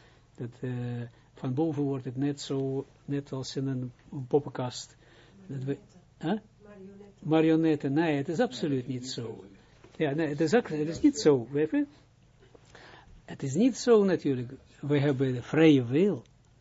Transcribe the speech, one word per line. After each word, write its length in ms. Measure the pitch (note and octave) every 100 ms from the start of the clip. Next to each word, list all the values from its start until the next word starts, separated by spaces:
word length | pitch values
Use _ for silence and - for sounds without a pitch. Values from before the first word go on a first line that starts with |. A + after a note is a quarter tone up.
| - _ _ -
Dat, 240 | A#2+ -
eh, 100 | B2+ B2 A#2+ A#2+ A#2 - _
van 200 | - C3+
boven 300 | B2+ E3 C#3+
wordt 220 | C#3+ C3+ C3
het 120 | B2
net 240 | C#3+ C#3+
zo, 440 | - C#3 C3+ C3+ C#3 _ -
net 260 | C#3+ C#3
als 240 | C3 B2+ D3
in 120 | C3+
een, 240 | B2+ B2 - -
een 160 | D3 B2
poppenkast. 680 | D3 C#3+ B2 B2+ - - - - - - - -
Dat 160 | C#3
we, 140 | C3 C#3 - - _ -
hè? 180 | D#3+ G#3 - _ - - F#3+ - - -
Marionetten. 760 | - D#3+ D#3+ D#3+ E3 D3 C#3+
Nee, 240 | C#3 E3+ C#3+
het 100 | C3+
is 120 | E3
absoluut 480 | B3 - E3+ C3+ B2+
niet 220 | B2+ B2
zo. 340 | - A2+ G2 - - _ _ - -
Ja, 180 | D#3
nee, 140 | C#3+ D#3
het 140 | D3
is 120 | D#3+
ook, 160 | A#3 -
het 180 | D#3 D3+
is 140 | -
niet 180 | D4+ -
zo, 280 | D#3 C3+ A2+
weet 200 | C#3+ D#3
je. 140 | C#4+ C#4+ - _ _ _ _ - - - - - - - - -
Het 180 | -
is 100 | C#3
niet 240 | C#3 B3+ G#3
zo 260 | - A3+
natuurlijk. 480 | G3 D#3+ D3+ B2+ A#2+ C3 - -
We 180 | C#3+ D3
hebben 340 | C#3+ C3 C3
de 80 | B2
vrije 440 | - D3 D#3+ C#3 A#2+
wil. 380 | C#3 G3+ D#3 - _ _ _